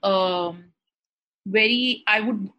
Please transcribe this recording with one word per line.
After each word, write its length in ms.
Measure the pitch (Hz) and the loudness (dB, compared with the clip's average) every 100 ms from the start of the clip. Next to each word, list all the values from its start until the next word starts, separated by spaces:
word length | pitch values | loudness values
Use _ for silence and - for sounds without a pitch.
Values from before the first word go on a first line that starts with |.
a 520 | 196 190 185 180 175 175 175 _ _ _ _ _ _ _ - | 0 2 2 0 -4 -6 -18 _ _ _ _ _ _ _ -4
very, 560 | 202 220 240 254 247 - | 2 2 2 0 -2 0
I 120 | 214 | 0
would, 300 | 220 214 190 | 0 -4 -6